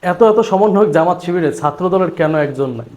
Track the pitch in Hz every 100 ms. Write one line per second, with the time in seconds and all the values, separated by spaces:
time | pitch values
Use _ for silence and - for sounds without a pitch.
0 | 180 180 226 214 220 190 214 196 175 160
1 | 165 175 - 180 156 - 151 143 180 185
2 | 180 165 156 156 143 131 135 117 117